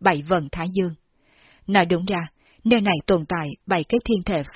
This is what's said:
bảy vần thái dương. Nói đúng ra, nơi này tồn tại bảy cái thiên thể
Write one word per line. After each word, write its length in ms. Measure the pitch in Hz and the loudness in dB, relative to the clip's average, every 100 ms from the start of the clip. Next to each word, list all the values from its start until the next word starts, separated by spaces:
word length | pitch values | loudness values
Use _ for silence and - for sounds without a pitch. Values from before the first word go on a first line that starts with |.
bảy 220 | 196 151 | 2 2
vần 260 | 151 180 139 | 0 -2 -2
thái 160 | 175 170 | -6 -4
dương. 200 | 185 180 156 _ _ _ _ _ _ - | -2 -2 -6 _ _ _ _ _ _ 0
Nói 200 | 202 170 | 2 2
đúng 180 | 175 190 | 0 -2
ra, 120 | 180 165 _ _ _ | -4 -6 _ _ _
nơi 160 | 220 233 | 2 2
này 160 | 202 170 - | 2 0 2
tồn 200 | 180 151 | 0 0
tại 220 | 175 147 - - | -4 -6 -8 -2
bảy 180 | 180 | -2
cái 160 | 151 240 | 0 -2
thiên 180 | - 208 180 | 0 -2 0
thể 160 | 170 - | -4 -4